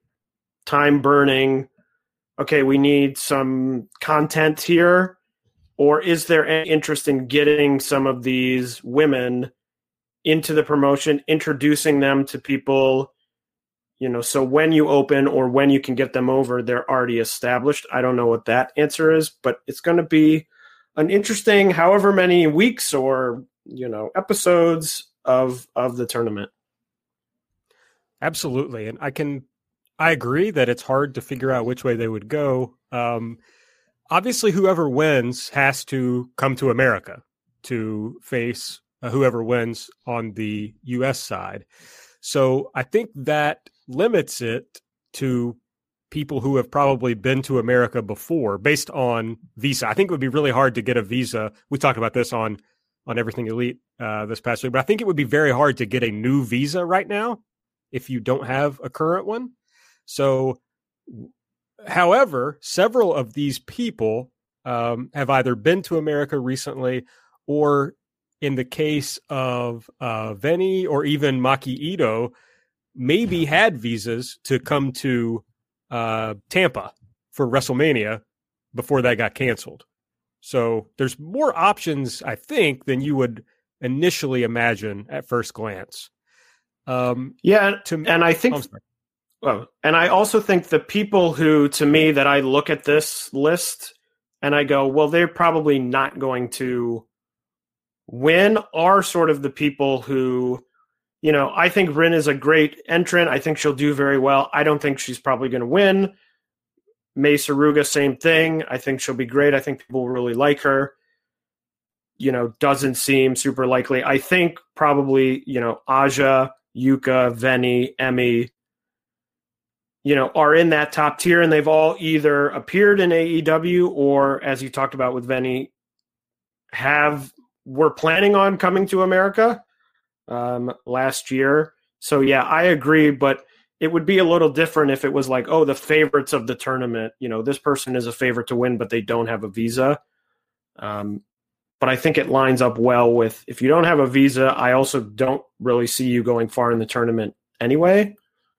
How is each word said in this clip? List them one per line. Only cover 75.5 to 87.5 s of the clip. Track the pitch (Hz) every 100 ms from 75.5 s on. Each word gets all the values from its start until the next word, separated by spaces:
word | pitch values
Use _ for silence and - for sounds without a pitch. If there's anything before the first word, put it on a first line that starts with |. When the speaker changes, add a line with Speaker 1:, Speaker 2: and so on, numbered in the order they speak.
| _ _ _ _
Speaker 2:
uh, | 120 113 110 110 101 _
Tampa | 185 180 - 92 _ _ _ _
for | - 131
WrestleMania | 131 127 127 156 127 104 110 _ _ _ _ _
before | 120 - 139
that | 123 113
got | 110
canceled. | - 131 110 - - _ _ _ _ _ _
So | - 131 117 113 104 -
there's | 135 135
more | 156 240 294 165
options, | 185 202 165 143 127 -
I | - 107
think, | - 294 160 127
than | - 131
you | 143 139
would | 123 107 _ _ _ _
initially | 127 135 175 - 139 127
imagine | 117 117 117 107 107 101 104
at | 143 -
first | 120 110
glance. | - 110 95 98 - - _ _ _ _ _ _ _ -
Um, | 127 123 123 131 -
Speaker 1:
yeah, | 175